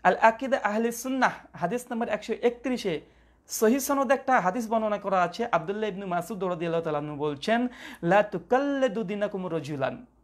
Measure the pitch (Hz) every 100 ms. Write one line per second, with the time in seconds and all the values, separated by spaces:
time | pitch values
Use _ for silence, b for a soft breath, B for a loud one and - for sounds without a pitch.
0 | 185 190 226 226 262 262 202 214 233 233
1 | 262 262 226 - - - 175 240 - 226
2 | 233 - - 220 240 240 269 240 202 156
3 | b b b b _ - 220 269 262 277
4 | 254 254 262 254 180 214 220 226 220 202
5 | 196 190 175 175 233 170 156 208 214 190
6 | 196 175 170 185 185 170 170 165 165 147
7 | 151 147 151 143 - 233 247 B B B
8 | 170 196 208 175 - 247 285 277 254 196
9 | 180 202 202 196 180 165 139 147 131 123
10 | - _